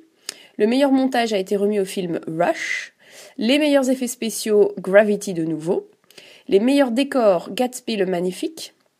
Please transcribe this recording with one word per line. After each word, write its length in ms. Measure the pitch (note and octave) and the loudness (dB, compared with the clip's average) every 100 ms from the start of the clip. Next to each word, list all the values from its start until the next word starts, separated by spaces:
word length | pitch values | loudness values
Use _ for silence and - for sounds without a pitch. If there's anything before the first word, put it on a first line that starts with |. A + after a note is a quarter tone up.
| _ _ - - - - | _ _ -18 -18 -18 -2
Le 100 | A3 | 0
meilleur 240 | C4 C#4 | 2 4
montage 400 | C4 C4 B3+ A3+ | 4 2 0 0
a 60 | G3+ | -2
été 180 | F#3+ G3+ | -2 0
remis 240 | G3+ G#3 | 0 0
au 40 | |
film 360 | F#3+ G3+ F3+ D#3+ F3 | -2 -4 -4 -6 -6
Rush. 640 | D#3+ F3 E4 - - - _ _ - - - | -2 0 -2 -6 -8 -10 _ _ -20 -18 -4
Les 220 | G#3+ D4 | 0 2
meilleurs 320 | D4+ C#4 B3+ | 4 2 2
effets 160 | C4 A#3+ | -2 -4
spéciaux, 640 | - A3+ - A3 G#3 G3 F#3+ | -6 -8 -6 0 2 2 0
Gravity 560 | F#3 G3+ G#3+ G3+ G3+ | 2 4 4 -2 -4
de 100 | E3 | -4
nouveau. 460 | D#3+ D#3 D#3+ - - _ _ - - - - | -4 -4 -4 -4 -6 _ _ -20 -20 -18 0
Les 120 | G3 | 2
meilleurs 300 | B3 C#4+ B3+ | 4 2 2
décors, 600 | A3+ C#4 C4 G#3+ E3+ - | 0 0 2 4 2 -2
Gatsby 440 | F#3+ B3 - - G#3+ | -4 -4 -4 -6 -2
le 100 | F#3 | 0
Magnifique. 680 | F3 F3+ F#3 E4 - - _ _ | 0 -2 -4 -10 -10 -18 _ _